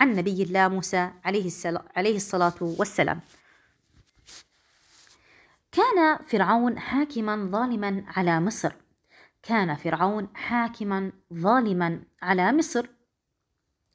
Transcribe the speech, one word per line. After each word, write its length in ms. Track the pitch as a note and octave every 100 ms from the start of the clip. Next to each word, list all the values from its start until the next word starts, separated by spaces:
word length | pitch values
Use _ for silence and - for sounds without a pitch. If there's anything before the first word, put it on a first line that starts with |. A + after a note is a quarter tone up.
عن 120 | C4+
نبي 300 | G3 F#3 F#3
الله 260 | F3 F#3+ F#3
موسى 420 | F#3+ F3 F#3 F3+ -
عليه 220 | F3+ G3 F3+
السلا-، 360 | - E3+ F3 - F3+
عليه 200 | G#3 G3+
الصلاة 380 | - F#3 F3 -
والسلام. 600 | E3+ E3 G3+ - D3 E3 - - _ _ _ _ _ _ _ _ - - - _ _ _ _ _ _ _ _ _ _ _ _
كان 440 | E4+ B4 F#4+ D#4 D4+
فرعون 640 | - G#3 F3+ A#3 A#3+ -
حاكما 580 | - C4+ D4 A#3 G#3+ G#3+
ظالما 680 | F#3+ G3+ B3 A3 G3+ G3 - F#3+
على 240 | F3 E3
مصر. 320 | F#3 - - - _ _ _ - - _
كان 320 | - A3+ F3
فرعون 540 | D3 E3+ D#3+ F#3+ G#3+ G3+
حاكما 760 | - - A#3+ A#3 A#3 G3+ G3 G3 - _
ظالما 680 | E3 F#3 B3+ A3 F3+ E3+ E3 - _
على 300 | F3+ F#3 F#3
مصر. 340 | D4+ D#4 A#3+ - _ _ _ _ _ _ _ _ _ _